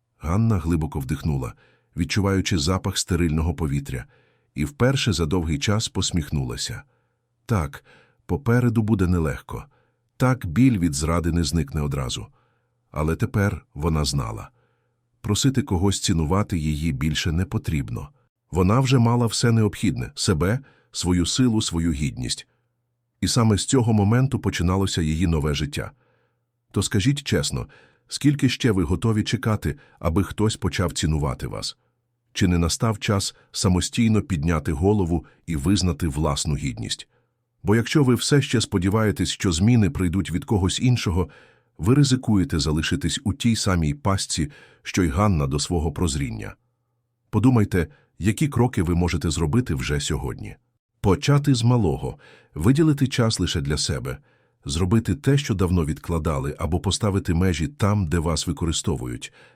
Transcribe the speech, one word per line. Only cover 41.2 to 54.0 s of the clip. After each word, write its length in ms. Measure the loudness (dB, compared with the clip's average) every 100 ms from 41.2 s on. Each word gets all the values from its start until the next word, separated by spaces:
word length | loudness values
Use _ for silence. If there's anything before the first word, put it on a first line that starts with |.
| -2 -6 -20 _ _ -6
ви 180 | 2 4
ризикуєте 640 | 4 2 2 2 2 0
залишитись 600 | 0 -2 -2 -2 -2 -4
у 100 | -4
тій 220 | -2 0 0
самій 380 | 0 0 0
пастці, 580 | -2 -2 -2 -2 -4 -4 -6 -20 _
що 200 | -6 0
й 40 | 0
Ганна 400 | 2 2 2 0
до 120 | -2
свого 320 | -2 -2 -2
прозріння. 640 | -2 -2 -2 -4 -6 -10 -14 _ _ _ _ _ _ _
Подумайте, 580 | 2 4 6 4 0 -2 -6 _ -6
які 280 | -2 0 0
кроки 360 | 2 0 0
ви 120 | 0 0
можете 340 | 0 0 -2
зробити 460 | -2 0 0 -2 -4
вже 240 | -2 -4
сьогодні. 560 | -2 -4 -6 -10 -12 -16 _ _ _ _
Почати 540 | 0 0 4 2 4 2
з 80 |
малого, 560 | 4 4 2 -2 -6 -10 -16 -20 _ -2
виділити 520 | 2 4 4 4 0
час 320 | 2 0 2
лише 220 | -2 -2
для 160 | -2 -2
себе, 400 | -2 -4